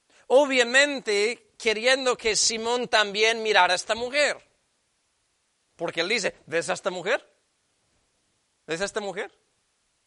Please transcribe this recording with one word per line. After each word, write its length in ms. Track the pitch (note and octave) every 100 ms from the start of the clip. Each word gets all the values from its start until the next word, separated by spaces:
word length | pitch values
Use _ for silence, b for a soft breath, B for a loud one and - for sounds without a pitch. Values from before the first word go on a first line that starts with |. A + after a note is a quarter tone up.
| _ b b
Obviamente 1300 | B3+ C#4 C4 A#3 C4 D4 C4+ A3 G3+ G#3+ A#3 _ -
queriendo 580 | A3+ G#3+ B3 C4 B3+ A#3
que 200 | A3+ F#3+
Simón 520 | - A3+ A3+ B3 A#3
también 560 | A3 G#3 G3+ A3 A3+
mirara 300 | A3 G3 F3+
a 20 | F3+
esta 180 | -
mujer. 480 | - B3 C#4+ C4+ - _ _ _ _ _ _ _ _ _ _ _ _ _ -
Porque 260 | E3 D#3+
él 80 | F3
dice, 280 | A3+ F3+ - -
"¿Ves 240 | E3 D#3
a 40 |
esta 160 | F3+ G3
mujer? 360 | F3+ F3 D4 _ _ _ _ _ _ _ _ _ _ _ _ _ _ -
¿Ves 140 | D#3+
a 60 | G3
esta 160 | A3
mujer?". 360 | G3+ F3+ D#4+ _ _ _ _ _ _ _